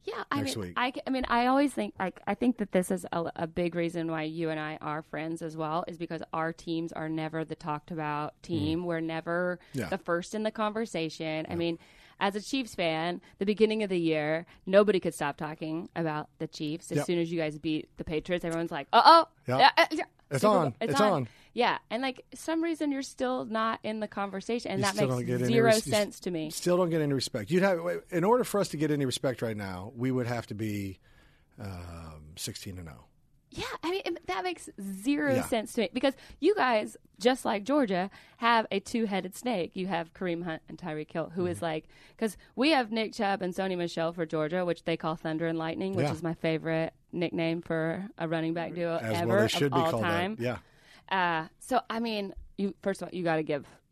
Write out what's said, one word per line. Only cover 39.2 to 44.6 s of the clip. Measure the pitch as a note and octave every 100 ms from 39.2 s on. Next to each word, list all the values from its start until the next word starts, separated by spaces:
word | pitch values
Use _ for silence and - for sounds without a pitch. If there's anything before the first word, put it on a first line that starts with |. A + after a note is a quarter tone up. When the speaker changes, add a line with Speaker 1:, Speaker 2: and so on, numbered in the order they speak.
| F#3
Speaker 1:
snake. | - B3 A3 E3+
You | - F#3
have | E3+ E3
Kareem | - F#3 E3+
Hunt | F3 D#3+ _
and | D#3
Tyreek | F3+ D3+ D#3
Hill, | F3 D#3
who | E3+ F3+
is | E3+
Speaker 2:
Mm-hmm. |
Speaker 1:
like, | E3+ D#3 - - - -
'cause | A3+ - -
we | - C4+
have | D4+ A3+
Nick | A3+ G#3+
Chubb | - G3+ G3
and | F3+
Sony | F3+ F#3+ F3+
Michel | E3+ - E3
for | E3+
Georgia, | D#3+ D#3+ D3+ F3